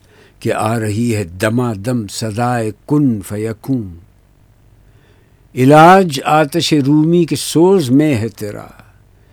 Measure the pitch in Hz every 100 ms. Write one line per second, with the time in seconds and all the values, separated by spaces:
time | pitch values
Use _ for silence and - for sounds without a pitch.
0 | _ _ _ _ 117 101 107 117 110 104
1 | 120 104 90 90 107 117 123 104 107 123
2 | 101 - 113 104 120 120 110 104 - 151
3 | 143 107 92 104 110 110 - 135 98 85
4 | 90 _ _ _ _ _ _ _ _ _
5 | _ _ _ _ _ - 131 151 160 190
6 | 185 135 - 151 151 170 - 156 135 151
7 | 156 175 165 143 - 147 180 196 131 131
8 | 156 123 110 - 104 110 - - - _
9 | _ _ _